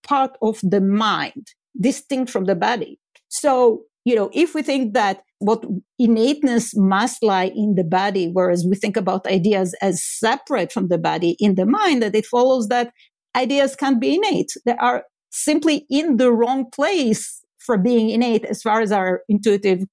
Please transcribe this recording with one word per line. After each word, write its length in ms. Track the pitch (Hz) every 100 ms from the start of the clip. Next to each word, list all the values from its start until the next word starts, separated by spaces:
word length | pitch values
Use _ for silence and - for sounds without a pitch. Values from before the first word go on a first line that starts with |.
| -
part 300 | 277 262 -
of 180 | 220 220
the 180 | 185 196
mind, 680 | 196 208 220 165 143 - - _ _ 254
distinct 500 | 220 277 - 262 240
from 140 | -
the 100 | 185
body. 460 | 185 208 240 - - _ _ _
So, 540 | - 294 254 247 220 - _
you 100 | 240
know, 160 | 226 196
if 220 | 262 330
we 80 | 311
think 320 | 302 277 233
that 280 | 220 202 190 _ _
what 240 | 208 220 - 190 _ -
innateness 760 | 233 220 240 294 269 233 233 -
must 460 | 190 196 214 -
lie 280 | 220 190 185
in 200 | - 214
the 100 | 185
body, 460 | 165 185 202 190 170
whereas 320 | 180 180 175 175
we 80 | 202
think 200 | 220 208
about 300 | 185 190 -
ideas 480 | 190 185 196 185 -
as 200 | 196 180
separate 680 | - - 226 277 - 262 175
from 160 | - 185
the 100 | 175
body 380 | 160 156 170 -
in 160 | 208 190
the 100 | 190
mind, 360 | 415 403 262
that 120 | 214
it 120 | 214 214
follows 420 | 240 254 262 208
that 240 | 247 240 _ _ _ _ 247
ideas 380 | 240 277 269
can't 260 | - 277 247
be 140 | 262
innate. 380 | 320 427 - - -
They 120 | 240 240
are 280 | 247 240 - _ _
simply 540 | - - 302 320 294 -
in 260 | 277 320 233
the 160 | 254
wrong 380 | 226 233 269 254
place 720 | - 302 381 247 214 - - _ _
for 180 | - 214
being 320 | 202 240 220
innate 340 | 220 240 220
as 180 | - 208
far 180 | 226 220
as 120 | 214
our 300 | 202 185 180 -
intuitive 560 | 208 214 202 202 185 190